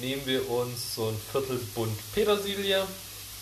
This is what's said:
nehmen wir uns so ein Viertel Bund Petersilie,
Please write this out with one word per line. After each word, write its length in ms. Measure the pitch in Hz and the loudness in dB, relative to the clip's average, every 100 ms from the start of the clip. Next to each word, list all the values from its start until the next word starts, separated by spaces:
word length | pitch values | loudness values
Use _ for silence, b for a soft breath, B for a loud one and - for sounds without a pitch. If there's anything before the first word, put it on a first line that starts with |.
nehmen 240 | 127 139 131 | -2 -2 2
wir 240 | 131 - | 2 2
uns 460 | 120 123 123 - - | 2 0 -2 -4 -2
so 140 | 110 | 0
ein 120 | 107 - | 0 -2
Viertel 260 | 135 131 123 110 120 | 0 0 -2 -2 -2
Bund 200 | 110 104 - 208 | 0 -2 -2 2
Petersilie, 680 | 208 202 202 202 196 190 190 - - - - - | 4 4 2 0 2 2 2 -4 -12 -12 -12 -12